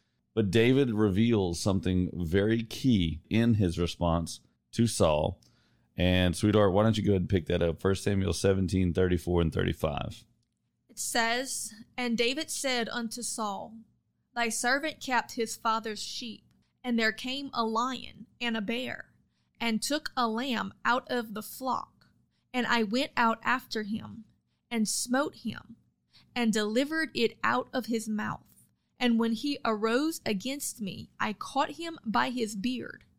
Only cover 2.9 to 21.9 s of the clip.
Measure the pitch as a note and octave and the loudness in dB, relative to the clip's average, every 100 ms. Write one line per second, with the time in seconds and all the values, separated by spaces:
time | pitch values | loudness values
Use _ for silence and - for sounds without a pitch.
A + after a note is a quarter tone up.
2.9 | G#2+ E2 D#2 - A2 A#2 G#2+ F#2 E2 E2+ | 4 4 -2 0 2 4 4 4 2 -2
3.9 | - E2+ E2+ E2 - _ _ _ - A#2 | 0 2 2 -2 -10 _ _ _ 0 2
4.9 | - F2 D2+ F2 F#2 _ _ _ _ _ | 4 4 4 0 -4 _ _ _ _ _
5.9 | - F2+ F2+ F2+ E2+ G#2+ G#2 G2+ F#2 A2 | 0 2 4 2 2 4 6 6 6 4
6.9 | G#2+ F#2+ F#2+ F2 F#2+ E2 F2 E2+ E2 F#2+ | 4 2 2 2 0 2 2 0 0 0
7.9 | G2 - G2 F#2+ F2 G2 F#2+ F#2 F#2 F2+ | 0 0 0 0 0 2 2 2 2 2
8.9 | E2+ F#2 F2 - F2 E2 F2+ F#2 E2+ D#2 | 2 2 2 2 2 2 0 -2 -2 -4
9.9 | C#2+ - - - _ _ _ _ _ _ | -4 -6 -10 -18 _ _ _ _ _ _
10.9 | - - B3 A3+ A#3+ C4+ - - A3 - | -10 -4 -2 0 -2 -4 -8 -10 -14 -14
11.9 | - B3 A3+ A#3 C4+ D#4 - C4+ B3 A3 | -6 -2 0 0 -2 -6 -4 -2 -2 -2
12.9 | A#3+ A#3 A#3+ A3+ - G#3+ G3 - A3+ - | -4 -6 -8 -8 -4 -4 -6 -10 -16 -20
13.9 | _ _ _ _ A#3+ A#3 A3+ A#3+ C#4 D4+ | _ _ _ _ -4 -2 0 0 0 -2
14.9 | - - A#3+ A3+ - A3+ - A3+ A3 A3 | -6 -2 -2 -2 -4 -6 -4 -2 -2 -4
15.9 | G#3+ - - A#3+ - _ _ _ _ B3+ | -8 -10 -10 -10 -14 _ _ _ _ -2
16.9 | A#3 A3 A3 B3+ C4+ C#4 A#3 A3+ A3 B3+ | 2 2 0 -6 -6 -6 -4 -2 0 -2
17.9 | B3+ - - - _ A#3+ A3+ G3 A#3 A#3+ | -4 -10 -18 -20 _ -4 -2 -2 -4 -6
18.9 | - - _ _ _ _ _ A#3 A3 - | -10 -14 _ _ _ _ _ -2 0 0
19.9 | D4 - - A#3 A3 C4+ A3+ G3 - - | -2 -2 -2 -2 -2 -2 -4 -4 -4 0
20.9 | B3+ - B3 A3+ G#3 G#3 - B3+ A#3+ - | 0 0 -4 -4 -8 -10 -8 -4 -4 -6